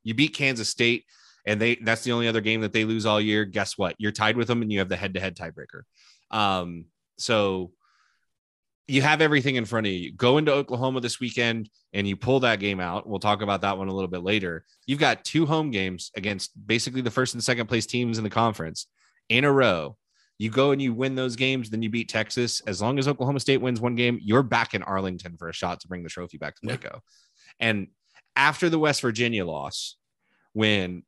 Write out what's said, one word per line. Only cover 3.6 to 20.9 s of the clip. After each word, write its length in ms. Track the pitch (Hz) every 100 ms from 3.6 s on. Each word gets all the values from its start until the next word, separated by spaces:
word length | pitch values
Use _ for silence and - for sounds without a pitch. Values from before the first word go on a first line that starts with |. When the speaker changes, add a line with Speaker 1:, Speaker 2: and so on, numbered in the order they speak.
| 95 -
Speaker 1:
what? 180 | 90 -
You're 140 | 104
tied 240 | 104 107 120
with 100 | 117
them, 140 | 120
and 100 | 107
you 80 | 101
have 100 | 95
the 60 | 90
head-to-head 400 | 98 92 95 87
tiebreaker. 460 | 82 78 - - - _ _ _ _
Um, 540 | 107 101 92 87 85 82 _ _ -
so 540 | - 110 101 95 87 _ _ _ _ _ _ _ _ _ _ _ -
you 140 | 135
have 200 | 143 156
everything 340 | 156 147 131 131
in 100 | 110
front 200 | 117 104
of 80 |
you. 200 | 92 76
Go 240 | 95 120 147
into 160 | 151
Oklahoma 480 | 135 135 123 131 131
this 180 | 120 -
weekend, 500 | 123 123 117 113 110 _ _
and 140 | 98 101
you 80 | 95
pull 240 | 123 135
that 200 | 123 107
game 200 | 101 95
out. 280 | 87 92 -
We'll 120 | 98
talk 220 | 104 101
about 200 | 104 95
that 160 | 98 95
one 120 | 95
a 40 |
little 160 | 95 92
bit 140 | 90
later. 420 | 92 104 92 82 - _ -
You've 120 | 143
got 260 | 143 113 -
two 200 | 156 151
home 240 | 160 156
games 420 | 104 95 92 - 107
against 360 | 101 98 - 107 101
basically 360 | 113 123 131
the 100 | 123
first 240 | 127 127 120
and 80 |
second 240 | 110 120 110
place 180 | 117 -
teams 320 | 123 120 113
in 60 |
the 60 | 107
conference 580 | 113 117 101 80 82 - _ _ _ -
in 140 | 117
a 80 | 143
row. 460 | 139 120 85 73 - _ _ _ -
You 120 | 110
go 180 | 117 139
and 100 | 139
you 140 | 135